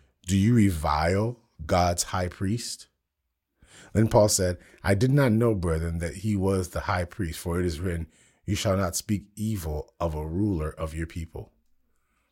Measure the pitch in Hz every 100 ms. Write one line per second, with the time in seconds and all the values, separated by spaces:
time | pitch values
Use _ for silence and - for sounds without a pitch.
0 | _ _ - 98 104 120 101 80 78 73
1 | 82 98 113 123 _ - 78 90 90 87
2 | - 95 90 - 98 117 - - - _
3 | _ _ _ _ _ _ _ - - 101
4 | 110 120 104 - 90 90 - - - 101
5 | 131 143 131 110 117 101 87 80 85 82
6 | 82 92 107 101 95 95 90 82 - 92
7 | 90 - 85 - 87 87 90 76 92 85
8 | 78 _ _ _ - 101 107 95 92 -
9 | - 101 - - 110 104 80 73 - -
10 | 85 76 78 87 104 87 76 - 82 78
11 | 82 85 82 101 107 _ _ _ _ _
12 | _ _ _